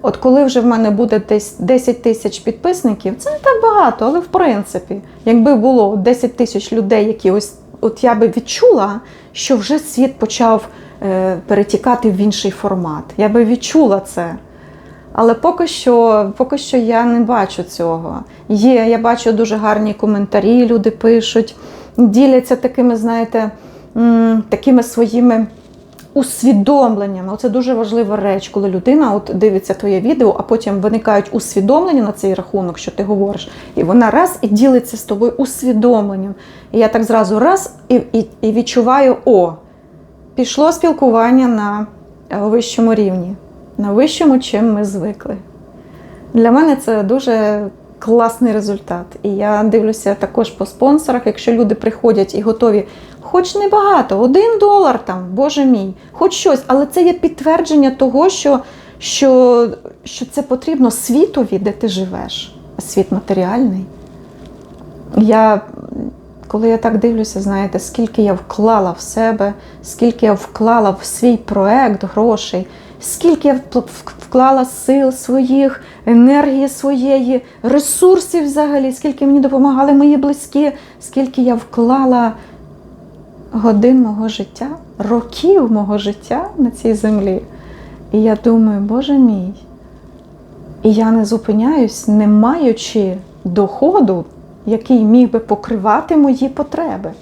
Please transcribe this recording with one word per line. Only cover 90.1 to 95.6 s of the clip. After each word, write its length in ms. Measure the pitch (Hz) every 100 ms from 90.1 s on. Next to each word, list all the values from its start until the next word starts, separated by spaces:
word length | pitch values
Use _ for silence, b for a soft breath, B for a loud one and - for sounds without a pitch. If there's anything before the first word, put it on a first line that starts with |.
| - - - - - - -
і 100 | 220
я 180 | 214 220
не 140 | 226
зупиняюсь, 800 | 208 226 220 214 240 311 226 - -
не 200 | 208 208
маючи 920 | 214 226 330 269 226 - 220 190 185 - -
доходу, 800 | 190 175 196 - 294 392 220 180 - - - -
який 340 | - 220 226 254
міг 320 | 214 240 247
би 80 | 226
покривати 800 | 226 208